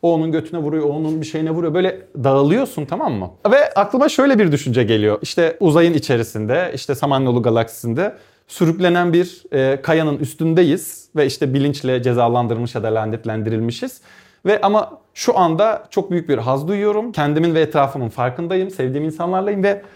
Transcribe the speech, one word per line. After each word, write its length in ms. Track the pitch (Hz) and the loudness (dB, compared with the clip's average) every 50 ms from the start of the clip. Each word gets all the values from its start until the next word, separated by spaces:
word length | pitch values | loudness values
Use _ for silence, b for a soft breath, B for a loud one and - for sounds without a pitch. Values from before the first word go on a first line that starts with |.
| - | 2
O 120 | 170 170 | 2 2
onun 180 | 160 160 160 160 | 2 0 0 -2
götüne 280 | 160 156 160 - 170 | -4 -4 -4 -8 -6
vuruyor, 240 | 156 147 151 160 147 | -4 -2 -2 -2 -2
o 40 | 147 | -2
onun 320 | 143 151 160 156 156 160 | -2 -2 -4 -4 -4 -4
bir 60 | 156 | -6
şeyine 240 | - - 160 160 160 | -6 -6 -4 -4 -2
vuruyor. 240 | 160 165 170 165 151 | -2 -2 -2 -2 0
Böyle 320 | 180 185 185 185 - - - _ - 120 | 0 0 0 -2 -4 -12 -16 _ -2 0
dağılıyorsun, 600 | 139 135 139 139 143 170 240 277 - - - 151 | 2 4 4 4 4 4 2 0 -2 -4 -8 -8
tamam 280 | 139 165 196 311 254 139 | -6 -6 -4 -4 -4 -4
mı? 180 | 104 92 90 - _ _ 208 | -4 -6 -8 -10 _ _ 4
Ve 240 | 214 277 294 - - | 4 4 4 4 2
aklıma 340 | - 202 202 - 262 277 311 | 0 0 2 2 2 2 2
şöyle 300 | - - 262 277 269 214 | 4 4 4 4 6 4
bir 140 | 214 175 147 | 4 4 2
düşünce 300 | 131 - 131 120 123 123 | 0 0 0 0 2 2
geliyor. 340 | 101 113 107 104 107 104 107 - | 4 2 2 4 2 0 0 -4
İşte 340 | - - - 170 160 165 - | -6 0 0 2 2 2 2
uzayın 340 | 208 175 143 165 170 170 170 | 2 4 6 6 6 6 4
içerisinde, 760 | 147 - - 135 117 113 110 - 110 107 107 123 160 180 175 - | 2 0 0 0 0 0 -2 -4 -6 -2 -2 0 -2 -2 -4 -6
işte 200 | 123 - - 139 | -10 -6 -6 -4
Samanyolu 480 | 123 - 143 139 135 135 127 120 123 113 | -4 0 0 0 0 2 2 0 2 2
galaksisinde 760 | 120 113 113 113 110 - - - 117 117 131 180 208 214 b b b b b b | 2 2 2 0 -2 -6 -10 -6 -4 -2 -2 -2 -4 -4 b b b b b b
sürüklenen 680 | b - - - 160 165 175 185 180 175 175 175 175 165 | b -4 0 2 2 2 2 2 2 2 2 2 2 2
bir, 300 | 175 180 175 - - _ - - | 2 0 0 -4 -18 _ -4 -2
e, 300 | 139 135 135 135 131 135 | 0 2 2 0 -2 0
kayanın 360 | - 165 160 160 156 147 - | 0 0 2 2 0 -2 -2
üstündeyiz 920 | 151 123 - - 160 160 165 165 180 156 143 185 - - - - - _ _ | -4 -6 -6 -2 -2 0 4 4 4 4 2 -2 -4 -10 -16 -18 -20 _ _
ve 100 | 156 147 | 0 0
işte 280 | 139 147 - 156 139 131 | 0 0 -2 -2 -2 0
bilinçle 480 | 143 139 143 139 143 - 131 127 127 120 | 0 0 0 -2 -2 -2 -2 -2 0 0
cezalandırılmış 720 | 127 123 120 120 117 120 123 120 117 117 113 120 117 - | 0 2 2 2 2 2 0 0 0 -2 -4 -4 -6 -6
ya 80 | 120 104 | -4 -4
da 120 | 113 110 | -2 -2
lanetlendirilmişiz. 1040 | 110 110 107 107 117 - 113 107 110 107 110 113 110 110 120 120 - - 262 - - b b b b b b b b b | -2 -2 -2 -6 -6 -6 -6 -6 -4 -4 -4 -2 -2 -2 -4 -4 -6 -8 -10 -10 -14 b b b b b b b b b
Ve 140 | 185 208 - | 0 0 2
ama 380 | - 196 208 214 202 - - - _ _ _ | 2 2 2 2 -2 -2 -8 -18 _ _ _
şu 240 | - - - 233 - | -6 -2 0 2 2
anda 460 | 180 165 160 160 202 226 220 - - - | 2 2 2 2 0 0 0 -4 -8 -6
çok 200 | - - 190 196 | -4 -4 -4 -2
büyük 180 | 185 175 156 - | -2 -4 0 0
bir 100 | 143 117 | -2 -2
haz 300 | 110 123 131 139 147 160 | 0 -2 -2 -2 -2 -4
duyuyorum. 440 | 202 202 202 208 208 214 214 247 214 | -4 -2 0 0 0 -2 -4 -4 -4
Kendimin 420 | - 151 147 147 151 165 170 165 | -2 -2 0 2 2 2 2 2
ve 60 | 160 | 2
etrafımın 480 | 160 151 151 156 143 135 - 143 127 113 | 0 2 2 0 0 0 0 -4 -6 -6
farkındayım, 640 | - - 123 123 123 - 170 170 185 185 190 196 | -4 -4 -4 -4 -4 -6 -6 -4 -2 -2 -2 -4
sevdiğim 340 | 190 - 131 127 131 143 151 | -4 -6 -4 -4 -4 -4 -4
insanlarlayım 580 | 160 156 160 170 175 185 185 190 208 208 196 190 | -6 -6 -6 -6 -4 -2 -2 -2 -2 -2 0 0
ve 200 | 202 196 202 B B B | 0 0 -2 B B B